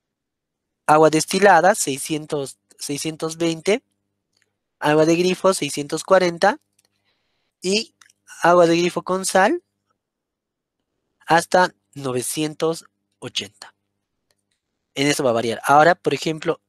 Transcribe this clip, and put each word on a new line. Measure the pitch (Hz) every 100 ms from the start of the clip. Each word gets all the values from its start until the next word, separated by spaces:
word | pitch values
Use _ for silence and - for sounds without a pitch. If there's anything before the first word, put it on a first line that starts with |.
| _ _ _ _ _ _ _ _ -
agua | 151 156
destilada, | 156 - 190 202 175 175
seiscientos, | 220 - 135 - 151 151 151 135 - _ _
seiscientos | - 143 160 156 165 160
veinte, | 170 165 170 233 - _ _ _ _ _ _ _ _ _
agua | 147 151 156
de | 170
grifo, | 180 180 190
seiscientos | 190 143 147 143 156
cuarenta, | - 190 180 170 196 294 _ _ _ _ _ _ _ _ _ _
y | 185 208 226 _ _ _ _ -
agua | 165 180 165
de | 170
grifo | 175 170
con | - 185
sal, | 190 196 202 349 - _ _ _ _ _ _ _ _ _ _ _ _ _ _ _ -
hasta | 165 - 190 180 - _
novecientos | 143 135 123 117 - 151 151 165 165 - _ _ _
ochenta. | 127 - 104 _ - _ _ _ _ _ _ _ _ _ _ _ _
En | - 139
eso | 147
va | 135
a |
variar. | 113 117 107
Ahora, | - 143 156
por | 180 175
ejemplo, | 143 165 156 160 151